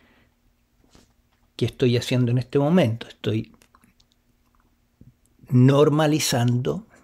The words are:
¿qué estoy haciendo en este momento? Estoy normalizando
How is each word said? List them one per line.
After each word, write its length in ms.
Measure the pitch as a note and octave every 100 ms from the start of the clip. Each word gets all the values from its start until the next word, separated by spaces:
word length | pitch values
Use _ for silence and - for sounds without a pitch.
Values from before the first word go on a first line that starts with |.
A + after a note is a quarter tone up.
| _ _ _ _ _ _ _ _ _ _ _ _ _ _ _ -
¿qué 100 | A#2+
estoy 320 | - B2+ A#2+
haciendo 320 | - B2+ A#2+
en 80 | B2+
este 220 | - C#3
momento? 480 | C#3+ F#3 B2+ A2+ -
Estoy 480 | - A2+ A2 - _ _ _ _ _ _ _ _ _ _ _ _ _ _ _ - _ _ _ -
normalizando 1400 | B2+ B2+ C#3 D3+ D3 D#3 D3+ - C3 B2 B2 C#3 E3+ - _